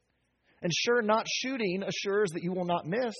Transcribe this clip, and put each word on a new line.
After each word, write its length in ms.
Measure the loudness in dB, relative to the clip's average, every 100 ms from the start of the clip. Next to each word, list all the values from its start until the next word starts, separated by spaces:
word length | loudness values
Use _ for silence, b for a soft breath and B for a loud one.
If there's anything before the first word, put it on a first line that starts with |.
| _ _ _ _ _ _
And 100 | -2
sure, 300 | 0 2 2
not 240 | 4 2 2
shooting 540 | -4 -2 0 0 0
assures 480 | -2 -4 0 2 0
that 100 | 0
you 100 | -2
will 120 | -2
not 220 | 0 -2 0
miss, 280 | -2 -2